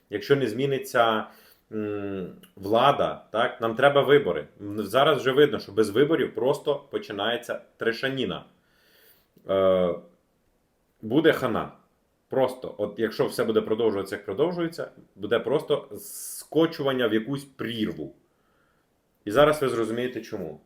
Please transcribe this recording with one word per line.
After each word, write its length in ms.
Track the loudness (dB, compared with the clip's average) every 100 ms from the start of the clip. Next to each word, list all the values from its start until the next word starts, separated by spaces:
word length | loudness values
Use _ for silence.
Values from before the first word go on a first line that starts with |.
| _
якщо 260 | -8 0 0
не 100 | 0
зміниться, 800 | -2 -2 -4 -2 2 2 2 -4 -14 _ _ _
м, 560 | -8 -6 -6 -6 -6 -8 -12 -20 -12
влада, 680 | 0 4 4 4 0 -4 -8
так, 280 | -2 -2 -2
нам 140 | -4
треба 280 | 4 4 6
вибори. 440 | 6 4 4 -2 -6 _
М, 180 | -10 -8
зараз 400 | -2 2 4 4
вже 140 | 2
видно, 260 | 4 4 2
що 140 | -6
без 180 | 0 2
виборів 440 | 4 2 2 0
просто 500 | 0 0 0 -2 -4 -4
починається 680 | -10 -8 -4 -2 -4 -6 -10 -10 _
трешаніна. 680 | -4 -2 -4 -4 -4 -6 -12 _ _ _ _ _ _ _ _ _ -2
Е, 440 | 2 4 4 2 0 -8 _ _ _ _ _ _ _ _ _
буде 300 | -2 4 4
хана. 400 | 4 0 -2 -4 -12 _ _ _ _ _
Просто, 460 | 0 0 -2 -12 -6
от 160 | -6 -2
якщо 280 | -4 0 -2
все 180 | 0
буде 160 | 0 0
продовжуватися, 540 | 0 0 0 0 -4
як 100 | -8
продовжується, 680 | -8 -2 -2 0 -6 -6 -12 -12 -20 -12
буде 220 | -2 -2
просто 500 | 0 -2 0 -2 -2 -16
скочування 1080 | -14 -14 -14 -14 -4 2 2 0 -2 0 2
в 80 |
якусь 300 | 0 -2 -8
прірву. 720 | -8 _ -8 -4 -4 -4 -12 -14 _ _ _ _ _ _ _ _ _ _
І 60 | -2
зараз 320 | 4 4 4
ви 60 | 0
зрозумієте, 520 | 0 -2 -2 -4 -6
чому. 400 | -10 -10 -10 -12